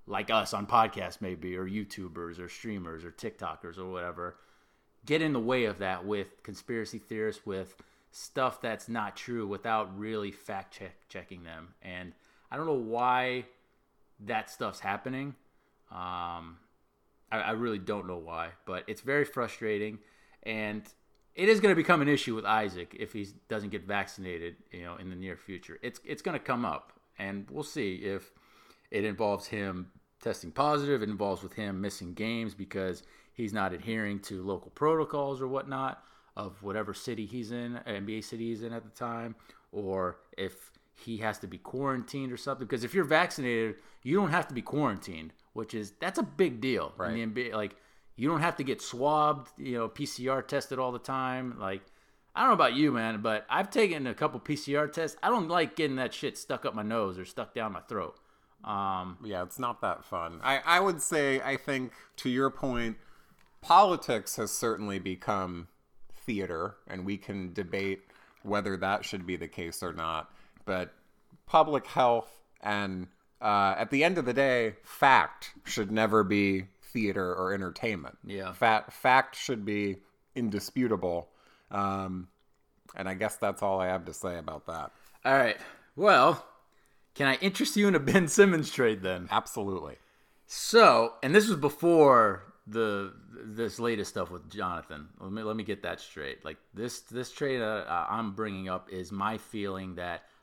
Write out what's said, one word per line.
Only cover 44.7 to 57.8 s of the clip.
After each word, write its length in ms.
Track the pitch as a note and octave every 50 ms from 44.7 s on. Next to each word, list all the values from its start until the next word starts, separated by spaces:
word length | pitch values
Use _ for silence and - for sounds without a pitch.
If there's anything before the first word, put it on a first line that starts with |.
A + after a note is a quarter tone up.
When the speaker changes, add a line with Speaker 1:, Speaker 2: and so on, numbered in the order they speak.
| - D3+ D3+ B2+ G2+ F#2 - - F2+ D#2+ D#2+ D#2+ - _ _ _ -
Speaker 1:
which 200 | A2 A2+ - -
is, 200 | A2+ G#2+ G2 - -
that's 180 | D#3+ F3+ F#3 -
a 40 | B3
big 360 | - - - F#3+ E3 B2 A2
deal 340 | A#2 C3 B2 F#2+ D#2 D2 - -
in 40 |
Speaker 2:
Right. 120 | - - A2+
Speaker 1:
the 80 | A2+
N 80 | A2+ A2+ G#2+
B 160 | A#2+ B2 A#2+
A. 60 | G#2+
Like, 220 | G#2+ G#2 G2+ - - _ _ - - - - - -
you 100 | A#2 D3
don't 140 | E3+ D3+
have 160 | D#3 F3 E3+ -
to 60 | C#3
get 180 | B2+ A#2 -
swabbed, 720 | - - - A#2+ B2+ D3 D3+ D3+ D3+ D3+ D3+ C#3+ B2+ - - -
you 200 | C#3+ C3+ B2 A#2+
know, 100 | A2+ A2
P 180 | - - D3
C 220 | C3 - - B2 C3
R 140 | C3+ C3+
tested 380 | A#2 - C#3+ C#3 B2 - C3+ B2+
all 120 | C3 B2+
the 80 | B2 A#2+
time. 580 | - - C3+ C3 C3 B2+ B2+ B2+ B2+ B2+ A#2+ A#2+
Like, 240 | G2+ F#2+ F#2+ F#2+ - - - _ _ _ _ _ _ _ -
I 80 | -
don't 80 | A3+ C4
know 40 | A3+
about 180 | E3+ D#3 B2+ A#2
you, 180 | C3+ D3+ D3
man, 300 | B2 A#2 A2+ A2+ A2+ G#2
but 240 | G#2+ A2+ A2 G#2+ - -
I've 200 | B2+ D#3+ G3 G3
taken 360 | - C#4 A3+ F#3+ E3+ D3+ C3+
a 80 | B2+ G#2+
couple 260 | - D#3 D#3 - C3
P 160 | - - D3+ C#3+
C 180 | - C#3+ C#3+
R 120 | C#3+ D3+ D3
tests. 300 | D3+ E3 E3 D3+ - - -
I 60 | F#3
don't 180 | A#3+ A#3 F3 D#3
like 300 | E3+ F3 E3 - - -
getting 180 | D#3+ C#3+ C3 C3
that 160 | B2+ A#2 -
shit 240 | - - C3 - -
stuck 280 | - - C#3 A#2+ -
up 100 | C#3 G2+
my 80 | G#2+ G#2+
nose 340 | G#2+ A2+ A#2 G#2+ F#2+ F2+ F#2
or 60 | F2+
stuck 300 | - - - A2+ - -
down 180 | B2 A2+ A2
my 100 | G2 E2+